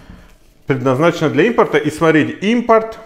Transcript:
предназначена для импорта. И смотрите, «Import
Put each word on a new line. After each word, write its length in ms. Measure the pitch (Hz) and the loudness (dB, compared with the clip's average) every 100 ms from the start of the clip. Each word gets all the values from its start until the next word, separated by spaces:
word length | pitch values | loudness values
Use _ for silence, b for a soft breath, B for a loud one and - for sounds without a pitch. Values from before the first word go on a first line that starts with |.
| B B B _ _ _ - | B B B _ _ _ -6
предназначена 600 | 131 131 127 170 165 156 | -2 0 2 0 0 -2
для 160 | 131 | 0
импорта. 340 | 214 233 208 151 | 0 2 0 0
И 120 | 147 | -2
смотрите, 640 | - 160 156 135 - 196 | 0 2 2 0 -4 -2
«Import 400 | 240 240 226 220 - | -2 2 0 0 -10